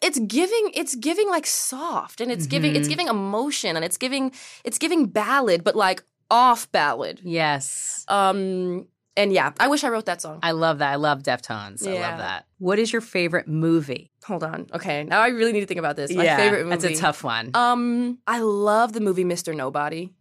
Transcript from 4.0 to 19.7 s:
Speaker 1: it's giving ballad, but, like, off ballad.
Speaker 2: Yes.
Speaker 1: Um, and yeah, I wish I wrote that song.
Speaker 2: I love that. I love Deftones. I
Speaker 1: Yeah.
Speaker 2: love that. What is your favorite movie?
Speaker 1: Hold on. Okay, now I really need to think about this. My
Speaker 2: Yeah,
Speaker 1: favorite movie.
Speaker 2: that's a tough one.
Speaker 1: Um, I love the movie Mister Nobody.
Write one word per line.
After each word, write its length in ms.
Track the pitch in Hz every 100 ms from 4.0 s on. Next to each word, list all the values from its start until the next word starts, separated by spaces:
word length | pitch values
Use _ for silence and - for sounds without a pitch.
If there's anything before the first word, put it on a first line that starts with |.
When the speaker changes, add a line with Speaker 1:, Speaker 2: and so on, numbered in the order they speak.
| 254 269 262 - - - -
Speaker 1:
it's 120 | 220
giving 280 | 311 330 233
ballad, 580 | 214 208 277 247 170
but, 120 | 170 180
like, 260 | 196 185 - _ -
off 400 | 233 254 233 -
ballad. 480 | 196 147 120 107 -
Speaker 2:
Yes. 800 | 180 165 156 143 139 - - - -
Speaker 1:
Um, 760 | 202 190 196 190 185 180 180 - _ _ -
and 160 | 202
yeah, 180 | 185 139 -
I 80 | 247
wish 160 | 285
I 60 | 285
wrote 160 | 226 220
that 160 | 175
song. 180 | 160 156
Speaker 2:
I 80 | 170
love 260 | 165 165 147
that. 140 | 143
I 40 | 143
love 280 | 151 139
Deftones. 640 | 135 123 - 110 101 98 196
I 80 |
Speaker 1:
Yeah. 160 | 185 175
Speaker 2:
love 100 | 170
that. 260 | 98 92 - -
What 200 | 185 208
is 140 | 226
your 80 | 226
favorite 460 | 233 185 175 170 -
movie? 640 | 156 165 165 143 127 - _ -
Speaker 1:
Hold 180 | 180
on. 240 | 160 160 -
Okay, 300 | 170 185 147
now 180 | 151 180
I 80 | 226
really 220 | 240 226
need 100 | 208
to 40 | 202
think 140 | 180
about 160 | 151 147
this. 160 | 139
My 100 | 180
Speaker 2:
Yeah, 140 | 170 165
Speaker 1:
favorite 280 | 208 202 165
movie. 40 | 175
Speaker 2:
that's 60 | 175
a 100 | 156
tough 280 | 170 143
one. 280 | 135 113 117
Speaker 1:
Um, 680 | 214 240 247 240 240 240 247 -
I 120 | 233
love 540 | 220 202 208 214 226
the 80 | 220
movie 220 | 208 185 180
Mister 280 | 175 175
Nobody. 600 | 156 131